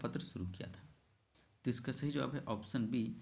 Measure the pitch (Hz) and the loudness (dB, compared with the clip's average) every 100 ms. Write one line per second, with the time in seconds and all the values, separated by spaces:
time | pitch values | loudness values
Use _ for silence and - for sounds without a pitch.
0 | 117 - - - 92 92 92 - - - | 0 -2 -4 -2 -2 -2 -6 -8 -16 -20
1 | _ _ _ - - _ 127 120 123 127 | _ _ _ -20 -20 _ 0 2 0 0
2 | 147 143 131 143 - 107 - 135 110 127 | 2 2 2 0 0 -2 0 0 4 4
3 | 113 - | 2 -2